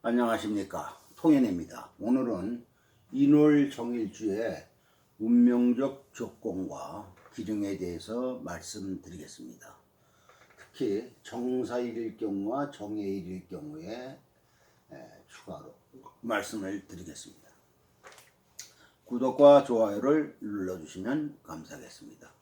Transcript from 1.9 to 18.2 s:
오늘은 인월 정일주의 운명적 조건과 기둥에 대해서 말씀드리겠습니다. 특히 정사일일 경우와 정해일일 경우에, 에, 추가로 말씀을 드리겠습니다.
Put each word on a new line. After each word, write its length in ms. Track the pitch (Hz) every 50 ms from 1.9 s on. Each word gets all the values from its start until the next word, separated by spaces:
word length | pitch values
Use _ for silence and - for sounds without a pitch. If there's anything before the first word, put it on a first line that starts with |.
| _ -
오늘은 640 | 95 113 127 131 123 117 104 90 92 107 120 120 - _ _ _ _ _ _ _ _ _
인월 580 | - 135 143 139 151 147 151 151 147 147 139 139
정일주의 960 | - - 117 120 120 120 110 95 - - 110 101 98 107 113 113 - - - _ _ _ _ _ _ _ _ _ _ -
운명적 960 | 107 113 120 120 120 123 120 120 123 123 120 120 135 139 139 - - _
조건과 960 | _ - 117 104 - _ - 113 90 95 92 - 92 92 95 95 92 104 104 95 92 - - - -
기둥에 440 | - 107 107 107 104 101 98 98 90
대해서 600 | 92 87 87 82 - - 110 120 127 127 127 - -
말씀드리겠습니다. 1300 | 87 87 87 - - - 107 95 98 92 - - 90 90 80 73 - - - - 62 62 - - - - _ _ _ _ _ _ _ _ _ _ - - _ - _ - -
특히 520 | - - _ - 131 104 98 107 123 - - _
정사일일 960 | _ - 120 123 120 127 127 127 120 - 120 123 120 120 113 117 113 110 - -
경우와 520 | 113 101 98 98 98 107 123 139 143 139
정해일일 760 | - - 104 104 107 104 101 98 98 98 170 180 92 92 - _
경우에, 680 | - - 151 151 151 156 165 190 220 254 254 - 139 - _ _ _ _ _ _ _ _ _ _ _ _ _ _
에, 320 | - - - - - - _
추가로 480 | _ - - - - - - - - - _ _ _ - - - - _ _
말씀을 680 | - 117 113 104 98 - 113 104 95 95 101 98 -
드리겠습니다. 640 | - - 85 87 82 76 - - - - _ _ - _ _ _ _ _ _ _ _ _ _ _ - - -